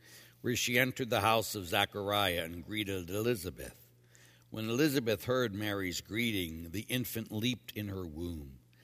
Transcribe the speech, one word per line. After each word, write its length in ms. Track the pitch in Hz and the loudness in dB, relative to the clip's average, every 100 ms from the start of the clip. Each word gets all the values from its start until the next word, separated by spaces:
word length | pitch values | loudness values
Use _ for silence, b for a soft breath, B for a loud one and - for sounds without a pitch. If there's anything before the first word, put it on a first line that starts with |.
| B B B B | B B B B
where 160 | 120 113 | -2 0
she 220 | - 123 | 2 4
entered 320 | 131 127 123 | 2 0 0
the 100 | 113 | 4
house 340 | 107 113 - | 6 4 2
of 120 | 107 85 | -2 0
Zachariah 800 | 101 101 104 98 104 98 87 | 2 2 0 0 2 4 2
and 200 | 82 85 | -2 -6
greeted 460 | 76 107 98 98 82 | -6 -4 -2 -2 -2
Elizabeth. 680 | 98 117 113 90 67 65 - - _ b b b b b | 0 2 0 -2 -8 -12 -14 -20 _ b b b b b
When 220 | 110 110 | -6 0
Elizabeth 560 | 120 156 139 117 104 - | 4 4 4 2 0 2
heard 280 | 127 120 | 2 2
Mary's 460 | 98 107 101 92 85 | 0 -2 -2 -2 -4
greeting, 680 | - 107 117 101 85 80 82 | -4 0 2 2 -2 -4 -6
the 160 | 92 - | -6 -2
infant 420 | 127 120 113 110 | -2 -2 -4 -4
leaped 420 | 107 120 123 - | 0 0 0 -6
in 160 | 113 104 | -6 -4
her 180 | 95 87 | -4 -6
womb. 520 | 76 87 82 67 65 - b | -6 -6 -6 -10 -16 -20 b